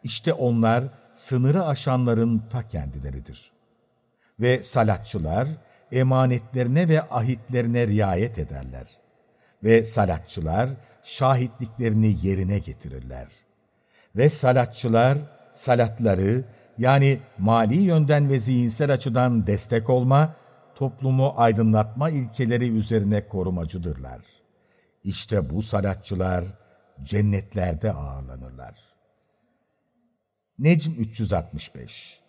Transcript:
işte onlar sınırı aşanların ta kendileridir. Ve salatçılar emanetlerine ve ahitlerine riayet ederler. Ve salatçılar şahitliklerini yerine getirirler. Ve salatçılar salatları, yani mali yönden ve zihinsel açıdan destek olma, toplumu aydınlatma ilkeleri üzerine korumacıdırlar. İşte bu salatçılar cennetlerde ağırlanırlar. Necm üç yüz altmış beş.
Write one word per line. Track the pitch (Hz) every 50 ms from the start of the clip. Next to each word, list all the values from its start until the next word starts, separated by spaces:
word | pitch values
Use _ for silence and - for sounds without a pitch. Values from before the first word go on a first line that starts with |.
| _
işte | - - - - 165 -
onlar | - 131 123 117 117 113 113 117 120 127 135 - - _ _ _
sınırı | - - - 135 123 123 135 147 190 180
aşanların | 156 139 135 - 143 127 127 123 120 117 110 117 117 113 110 110 -
ta | - 123 110
kendileridir. | - - 85 69 69 64 69 67 69 65 65 57 - - - _ _ _ _ _ _ _ _ _ _ _ _ _ _ _ _ _ _ _ -
Ve | 110 123 127 123 -
salatçılar | - - 127 113 110 101 - - - - 101 80 80 80 101 127 143 156 - - _ _ _ _ _
emanetlerine | - 131 131 127 131 127 131 127 123 120 110 - - 131 123 120 127 160 180 165
ve | 156 156
ahitlerine | 156 - - 120 110 123 127 113 - - 127 123 120 117 117 120 120
riayet | 107 101 107 104 98 90 87 104 - 110
ederler. | - 76 - - 67 67 64 64 65 62 - _ _ _ _ _ _ _ _ _ _ _ _ _ _ 101
Ve | 110 113 113 110
salatçılar | 110 - 117 101 92 85 78 - - - 98 80 80 82 101 120 131 135 - - _ - _ _
şahitliklerini | - - - 135 131 135 127 127 123 - - 127 110 110 120 123 113 107 110 110 110 101 78 -
yerine | 95 98 92 95 90 101 101
getirirler. | - - - - - 71 65 65 62 64 64 64 62 - _ _ _ _ _ _ _ _ _ _ _ _ _ _ _ _ _
Ve | 98 127 151
salatçılar | 156 - - 127 127 131 120 120 117 - - 120 113 113 120 127 135 147 147 - - - - - _
salatları, | - - - 123 120 120 110 110 - 117 110 98 92 95 98 113 127 131 - - _ _ _ _
yani | - 117 127 135 139 139 139 135 131 - - _
mali | - 92 107 113 113 113 104 123
yönden | 170 202 185 170 160 151 139 151 147 143 139
ve | 135 131
zihinsel | 107 123 131 123 123 117 110 - 151 143 139
açıdan | 127 - 139 117 127 127 127 120 113 107
destek | - 101 101 - - 123 113 110 117
olma, | 127 127 123 127 135 143 156 160 160 - _ _ _ _ _ _ _
toplumu | - 139 131 - - 131 131 131 131 135 135 -
aydınlatma | 113 117 117 110 104 113 110 110 107 107 110 110 123 143 160
ilkeleri | 160 143 127 110 - - 131 113 120 120 123 123
üzerine | 113 110 104 - 117 110 101 101 107 104 104
korumacıdırlar. | - - 98 90 92 90 87 82 80 - 92 85 87 73 62 67 65 64 57 53 _ _ _ _ _ _ _ _ _ _ _ _ _ _ _ _
İşte | 98 92 - - - 113 101 80 64
bu | 73 92 107
salatçılar | - - 101 98 101 95 - - - 101 90 92 92 90 90 87 92 95 _ _ _ _ _ _ _ _ - 67
cennetlerde | 69 101 104 104 104 101 98 98 - - 101 90 90 82 78 - 110 82
ağırlanırlar. | 71 71 69 67 67 65 64 65 64 64 64 64 64 64 62 - _ _ _ _ _ _ _ _ _ _ _ _ _ _ _ _ _ _ _ _ _ _ _ _ _ _ _ _ _ _ _ _ _ _ _ _ -
Necm | 123 156 175 160 147 160
üç | - 120 110 107 - -
yüz | 110 98 101
altmış | 85 80 - - 73 - - _
beş. | 65 60 - - - - - - _ _